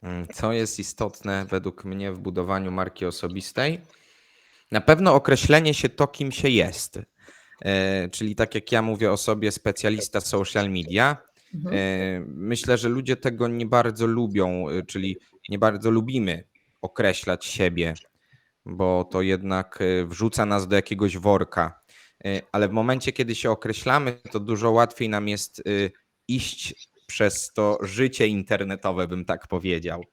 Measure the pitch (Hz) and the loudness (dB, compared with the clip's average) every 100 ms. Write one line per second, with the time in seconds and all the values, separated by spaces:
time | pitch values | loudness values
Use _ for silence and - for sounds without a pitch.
0 | 90 87 85 - 110 117 110 - 98 - | -8 -8 -8 -6 -2 -2 -2 -4 -10 -6
1 | 107 - 104 98 95 95 95 - 98 95 | -6 -6 -4 -4 -2 -4 -4 -10 -10 -8
2 | 98 92 95 92 90 95 95 92 92 - | -8 -8 -6 -4 -2 -2 -2 -4 -4 -4
3 | 90 85 87 92 90 - 135 165 170 _ | -6 -4 -8 -8 -8 -2 -2 -2 -10 _
4 | _ _ _ _ _ _ _ 107 - 156 | _ _ _ _ _ _ _ -2 6 6
5 | 185 139 - 135 - 151 160 147 135 - | 8 6 6 4 8 6 6 2 -2 2
6 | 143 - 139 123 139 117 87 90 - - | 0 0 -6 0 2 4 4 0 -10 -12
7 | 98 _ - - _ _ - 98 95 95 | -16 _ -20 -20 _ _ -2 0 2 0
8 | 90 - 107 101 113 110 - 117 110 107 | -4 -4 -6 -2 -2 -2 0 0 2 0
9 | 110 98 - 107 107 101 - 98 107 107 | 2 2 0 0 0 -2 -4 -2 0 -2
10 | 101 101 - 104 98 107 101 95 82 92 | -2 -4 -2 -2 0 0 0 -2 -2 2
11 | 131 147 _ _ _ 170 165 98 95 95 | 2 2 _ _ _ -10 -4 -2 0 -2
12 | 95 92 87 69 98 117 - 123 117 123 | -2 -4 -8 -10 -6 -4 0 2 2 -2
13 | 131 127 135 117 120 117 113 123 117 110 | -2 -2 -2 -2 -2 -2 2 2 2 2
14 | 113 117 113 101 92 90 85 87 90 101 | 0 0 0 2 0 0 -2 -4 -4 -6
15 | 95 92 _ _ - 101 110 101 110 113 | -4 -6 _ _ -10 0 2 2 2 2
16 | 113 131 101 82 - _ _ _ 95 - | 2 -2 0 -2 -8 _ _ _ -12 0
17 | 107 92 - 90 - - 92 85 82 80 | 2 2 -2 -4 -4 0 0 2 -2 -4
18 | _ _ _ _ _ _ - 90 92 90 | _ _ _ _ _ _ -14 -2 2 2
19 | 90 92 95 92 98 95 95 - 95 90 | 0 0 0 0 0 -4 -4 -4 0 0
20 | 87 85 113 - 107 101 92 101 95 98 | -2 -2 -2 0 0 0 2 0 0 0
21 | 104 92 95 98 90 - 82 - _ - | 0 2 4 4 2 0 -2 -4 _ -20
22 | - _ 98 95 - 104 104 107 113 131 | -20 _ -6 -6 -4 0 0 2 0 0
23 | 127 - 120 110 120 110 117 107 - 135 | -2 -2 -2 0 0 0 -2 -4 0 2
24 | 139 123 - 110 104 107 113 113 117 - | 2 -6 -8 -8 -4 0 4 6 4 2
25 | 113 107 104 104 - - - 101 98 - | -2 -2 -2 -4 -6 -8 -2 0 0 -4
26 | _ _ _ 127 - - - - - _ | _ _ _ -4 -4 -8 -12 -14 -20 _
27 | _ - 107 - - - 104 104 98 95 | _ 0 0 0 -8 0 0 0 -4 0
28 | 131 131 110 104 92 104 98 98 98 90 | 0 2 0 0 -2 -2 -2 -4 -4 -2
29 | 90 90 85 85 - 92 90 85 85 82 | -2 -4 -4 -6 -4 -4 -2 -2 -4 -8
30 | 87 | -12